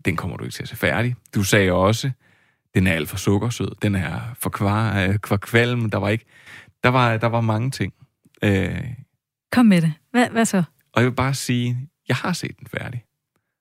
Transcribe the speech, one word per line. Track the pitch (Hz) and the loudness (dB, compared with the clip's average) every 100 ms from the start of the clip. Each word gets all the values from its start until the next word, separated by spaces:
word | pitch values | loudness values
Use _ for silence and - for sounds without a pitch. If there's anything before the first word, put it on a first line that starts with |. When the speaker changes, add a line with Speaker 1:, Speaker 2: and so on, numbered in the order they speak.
Speaker 1:
"Den | 95 80 | -4 -4
kommer | 90 58 | -6 -8
du | |
ikke | 58 | -10
til | - | -10
at | - | -12
se | - | -4
færdig." | 80 82 120 123 _ | -2 0 -2 -4 _
Du | 107 | -2
sagde | 95 107 92 | 4 4 4
også, | 90 95 110 139 - _ _ _ _ _ | 4 2 2 -2 -6 _ _ _ _ _
"Den | - 92 | 0 0
er | |
alt | 82 76 | 0 -4
for | 98 | -4
sukkersød, | - 101 117 - - - | 0 0 0 -4 -6 -4
den | 101 | -2
er | 98 85 113 117 - | -2 -4 -6 -10 -8
for | - | -8
kvar-, | - 101 104 110 98 | -2 0 2 0 0
øh, | 92 101 - | 0 0 0
for | 101 | -4
kvalm." | - 117 120 123 110 | 2 2 2 0 -2
Der | 101 | 0
var | 101 | 0
ikke, | 113 _ - - - - _ | -2 _ -20 -20 -20 -20 _
der | 123 | 2
var, | 127 120 110 | 4 2 2
der | 117 | 0
var | 117 | 0
mange | 113 107 131 | 0 0 -2
ting. | - 95 - _ _ _ - | -4 -6 -8 _ _ _ -2
Øh, | 104 95 90 87 82 - - _ _ _ - | 0 2 0 -4 -8 -12 -16 _ _ _ -2
Speaker 2:
Kom | 247 226 | 4 6
med | 175 | 6
det. | 160 151 _ | 2 -2 _
Hvad, | 240 240 | 0 0
hvad | 226 | 0
så? | 226 190 156 _ _ | 0 0 -2 _ _
Speaker 1:
Og | 110 | 0
jeg | 123 | 0
vil | 123 | 0
bare | 131 | -2
sige, | 135 - 123 123 123 139 _ - | -2 -2 -2 0 -4 -8 _ -6
jeg | 120 | -4
har | - | -2
set | 170 - - | -6 -6 -12
den | - | -12
færdig. | - - 120 _ _ _ _ _ - | -10 -8 -12 _ _ _ _ _ -2